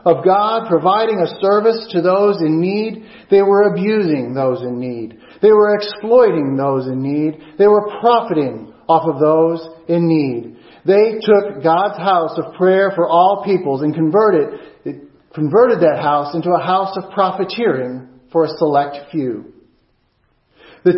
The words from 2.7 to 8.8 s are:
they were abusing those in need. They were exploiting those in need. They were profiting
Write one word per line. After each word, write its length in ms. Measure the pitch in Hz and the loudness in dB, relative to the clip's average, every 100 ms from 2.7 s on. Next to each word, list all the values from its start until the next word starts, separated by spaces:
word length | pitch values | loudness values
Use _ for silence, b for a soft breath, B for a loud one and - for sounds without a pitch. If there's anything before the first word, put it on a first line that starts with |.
| 208 220 - B B B | -2 -6 -8 B B B
they 100 | 196 | 2
were 320 | 196 202 208 | 4 4 2
abusing 600 | 170 202 214 180 143 120 131 | 0 0 0 0 -2 -4 -2
those 260 | 131 120 | -2 -2
in 180 | 123 123 | -6 -8
need. 380 | 127 117 110 - B B | -8 -10 -12 -16 B B
They 100 | 214 | 4
were 240 | 214 208 208 | 6 4 0
exploiting 800 | - - 220 247 220 170 135 135 | -4 -8 2 4 4 2 -2 -2
those 300 | 139 135 127 | -2 -2 -4
in 160 | 131 | -6
need. 400 | 139 147 151 156 B - | -4 -2 -4 -6 B 2
They 100 | 202 | 4
were 220 | 208 208 - | 4 0 -2
profiting 720 | 233 233 220 156 131 113 - - | 2 2 0 -2 -2 -6 -14 -10